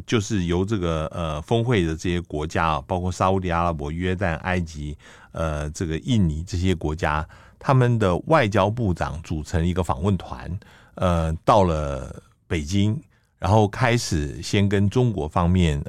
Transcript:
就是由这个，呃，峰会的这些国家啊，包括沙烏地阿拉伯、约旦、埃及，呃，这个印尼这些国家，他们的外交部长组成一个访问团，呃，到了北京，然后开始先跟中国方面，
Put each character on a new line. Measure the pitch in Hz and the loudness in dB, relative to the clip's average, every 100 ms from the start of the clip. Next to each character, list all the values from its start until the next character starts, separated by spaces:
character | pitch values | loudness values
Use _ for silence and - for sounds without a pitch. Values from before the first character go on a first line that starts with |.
| - | 0
就 | 120 | -2
是 | 101 104 85 | 0 -2 0
由 | 87 | 0
这 | 98 110 | 0 0
个， | 85 80 78 | 0 -2 -4
呃， | 92 82 76 | -6 -6 -6
峰 | - 117 | -2 0
会 | 117 110 | 2 2
的 | 82 80 | 0 -2
这 | 92 | -2
些 | 87 | -4
国 | 82 76 78 | -4 -6 -4
家 | 95 82 | 0 0
啊， | 76 71 | 0 -2
包 | 92 | -4
括 | 90 | -2
沙 | 87 95 | 0 0
烏 | 95 | 0
地 | 90 | 0
阿 | 85 | 0
拉 | 85 | 0
伯、 | 80 71 | -2 -6
约 | 82 90 | -4 -2
旦、 | 90 95 80 | -2 -2 -2
埃 | - 92 | -2 -4
及， | 82 78 73 - - - - | -4 -8 -10 -10 -16 -20 -14
呃， | 80 80 76 76 | -6 -4 -4 -6
这 | - 85 | -6 -4
个 | 80 | -4
印 | - 117 85 | 0 2 2
尼 | 76 | 0
这 | 85 87 | -4 -2
些 | 92 85 | 0 0
国 | 73 78 | -2 -2
家， | 82 76 - - - - | 0 0 -4 -12 -20 -8
他 | - | 2
们 | 131 120 117 | 4 4 4
的 | 98 85 - | 2 2 2
外 | 156 110 | 2 4
交 | 101 98 | 4 2
部 | 120 107 | 2 0
长 | 85 73 76 | 0 -2 -6
组 | - 80 | -6 -6
成 | 73 80 87 | -2 0 0
一 | |
个 | 87 | 0
访 | 85 78 | 0 0
问 | 95 92 | 0 0
团， | - - - 92 - - - - | -4 -12 -10 -10 -12 -20 -16 -2
呃， | 90 85 80 80 | 0 2 0 -2
到 | - 113 | 4 6
了 | 90 78 71 67 64 - - _ - | 6 2 -2 -6 -10 -14 -20 _ -6
北 | 82 | -6
京， | 73 98 104 131 - _ _ - | -2 0 0 -2 -8 _ _ -6
然 | 87 | 2
后 | 110 101 | 4 4
开 | - 123 120 | 2 0 0
始 | - 80 73 58 | 0 -2 -4 -6
先 | - 104 101 | -2 0 2
跟 | 101 101 | 2 2
中 | 127 123 | 2 0
国 | 98 76 | 0 -2
方 | 95 87 | 0 4
面， | 92 85 71 | 4 4 2